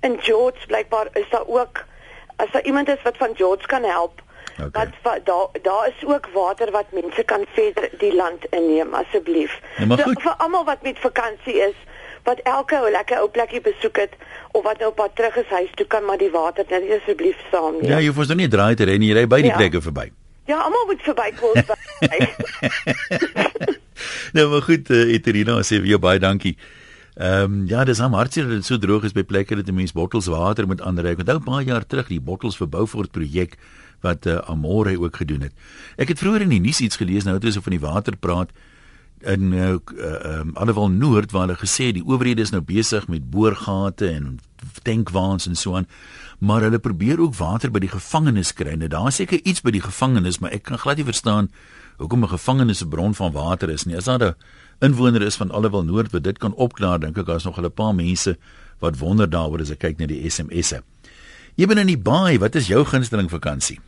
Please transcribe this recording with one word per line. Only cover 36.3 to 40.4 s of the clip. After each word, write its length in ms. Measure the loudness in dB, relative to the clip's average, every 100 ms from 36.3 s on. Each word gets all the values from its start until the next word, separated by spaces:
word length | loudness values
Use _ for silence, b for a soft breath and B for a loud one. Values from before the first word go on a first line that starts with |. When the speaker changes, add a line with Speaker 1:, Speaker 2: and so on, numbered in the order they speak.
| 2
Speaker 2:
in 80 | 4
die 100 | 4
nuus 220 | 2 0
iets 140 | -2 -2
gelees, 260 | 0 0
nou 120 | 0 0
het 100 | 0
ons 120 | -2
van 140 | -2
die 80 | -4
water 380 | -2 -2 -4 -4
praat, 320 | -2 -2 -2 b b b b b b -16
in, 320 | -4 0 2
eh, 220 | 2 2 0
k-, 100 | -4 -10
eh, 280 | -8 -8 -8
ehm, 100 | -6